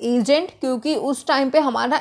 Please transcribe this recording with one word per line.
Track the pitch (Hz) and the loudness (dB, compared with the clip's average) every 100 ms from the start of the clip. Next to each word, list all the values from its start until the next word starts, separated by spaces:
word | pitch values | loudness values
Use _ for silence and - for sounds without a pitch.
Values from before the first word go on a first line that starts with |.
agent, | 233 240 226 294 359 - | -2 0 2 2 0 -6
क्योंकि | 269 254 285 | -4 -2 -2
उस | 302 269 269 - | -2 -2 -4 0
टाइम | 277 269 | 0 2
पे | 294 | 2
हमारा | 285 233 240 294 | 2 0 0 -2